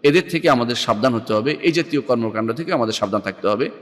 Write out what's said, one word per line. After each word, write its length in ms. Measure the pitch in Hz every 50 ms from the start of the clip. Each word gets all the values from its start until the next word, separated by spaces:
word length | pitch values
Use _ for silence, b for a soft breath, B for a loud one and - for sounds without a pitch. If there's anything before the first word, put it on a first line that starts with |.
| -
এদের 200 | 143 147 180 170 -
থেকে 200 | - 165 160 165
আমাদের 260 | 139 123 117 113 120
সাবধান 380 | - - - 113 104 107 131 120
হতে 200 | 110 104 - 110
হবে। 220 | 107 110 143 151 -
এই 100 | - 170
জাতীয় 300 | 156 165 160 - 147 143
কর্মকাণ্ড 520 | - - 123 117 113 110 104 110 110 110 113
থেকে 200 | 135 170 165 185
আমাদের 200 | 147 117 110 107
সাবধান 280 | - - 98 101 104
থাকতে 260 | 98 101 90 - -
হবে। 220 | 98 104 107 139 196 - -